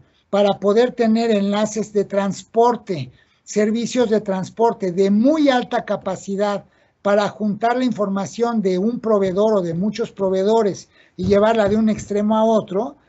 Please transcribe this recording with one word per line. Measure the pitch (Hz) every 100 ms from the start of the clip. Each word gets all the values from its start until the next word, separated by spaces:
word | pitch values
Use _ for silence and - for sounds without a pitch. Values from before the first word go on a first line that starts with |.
| _ _ -
para | 202 202 190
poder | 202 208 247
tener | - 226 226 233
enlaces | 202 196 208 214 220 196
de | 202
transporte, | 196 196 196 - - 226 240 226 - 165 131 - _ _
servicios | - 208 214 226 220 254 226
de | 214
transporte | 208 190 170 - 233 - 185
de | 175 196
muy | 208 262 320 285
alta | 247 - 233
capacidad | - 196 196 185 - 196 208 202 - _ _ _
para | - 208 -
juntar | - 214 190 233 247
la |
información | 254 196 196 196 190 - 233 233
de | 190 180
un | 214 240
proveedor | 220 208 190 180 220 208
o |
de | 170
muchos | 165 208 208 220
proveedores | - 190 190 196 226 202 147 - _ _ -
y | 185
llevarla | 202 214 226 196
de | 220
un | 214
extremo | 208 - 202 208 220
a |
otro, | 220 220 - 185 262 -